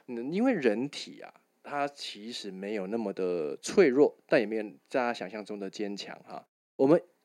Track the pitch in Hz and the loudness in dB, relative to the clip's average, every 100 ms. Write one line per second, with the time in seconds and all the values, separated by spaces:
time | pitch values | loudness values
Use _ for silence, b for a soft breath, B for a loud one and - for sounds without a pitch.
0 | - 117 127 180 254 220 123 104 139 - | -10 -8 -2 2 2 4 2 2 -2 -6
1 | - - - - _ _ - 143 143 - | -14 -16 -20 -20 _ _ -10 -4 -4 -6
2 | - 104 107 120 104 95 101 107 92 117 | -14 -12 -12 -12 -10 -10 -6 -4 -4 -4
3 | 104 95 92 87 76 67 - - 165 123 | -4 -2 -2 0 -2 -6 -2 4 6 8
4 | 143 - - 156 104 110 104 69 _ 135 | 4 4 0 2 2 -2 -6 -12 _ -2
5 | 120 117 92 107 101 104 98 - 104 101 | -2 -2 -8 -10 -10 -8 -8 -6 -6 -6
6 | - - - - - _ _ - 135 165 | -10 -14 -14 -16 -16 _ _ 2 6 6
7 | - _ | 4 _